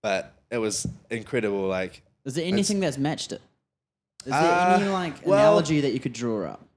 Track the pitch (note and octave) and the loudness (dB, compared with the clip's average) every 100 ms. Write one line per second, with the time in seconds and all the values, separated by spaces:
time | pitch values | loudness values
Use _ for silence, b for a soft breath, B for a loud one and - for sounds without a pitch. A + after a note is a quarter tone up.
0 | G#2+ F#2+ - _ _ A#2+ A2 G2+ - - | -2 -2 -4 _ _ -2 -2 -2 -8 -10
1 | _ A2+ G#2+ C3 G#2+ G2+ F#2+ F#2 F#2 - | _ -10 -4 -2 0 -2 -2 -2 -6 -10
2 | _ _ C#3 C3 E3+ G3+ G3+ G3+ F3+ C3+ | _ _ -8 -6 -2 0 0 0 -2 -2
3 | C#3+ D#3 - G2+ _ _ _ _ _ _ | -4 -4 -8 -12 _ _ _ _ _ _
4 | _ _ C3 C3+ E3 F3 F3+ F#3+ G3 F#3+ | _ _ -4 0 2 4 4 4 2 -2
5 | F3 C3+ E3+ G3+ G#3 G#3 D3+ D#3 C#3 B2+ | -4 -6 2 6 6 6 2 0 0 -2
6 | B2+ A#2 A#2+ G#2+ D#2+ G1+ - | -4 -4 -4 -2 -4 -10 -20